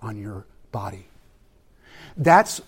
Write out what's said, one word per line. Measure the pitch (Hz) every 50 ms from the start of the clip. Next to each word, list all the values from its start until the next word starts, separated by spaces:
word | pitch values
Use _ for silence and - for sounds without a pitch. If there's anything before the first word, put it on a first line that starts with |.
on | 113 110 107
your | 104 101 107 98 95 - - - - - -
body. | - 113 101 98 95 95 - - - - - _ _ _ _ _ _ _ _ _ _ _ _ - - - - - -
That's | 165 139 170 170 202 220 - - - -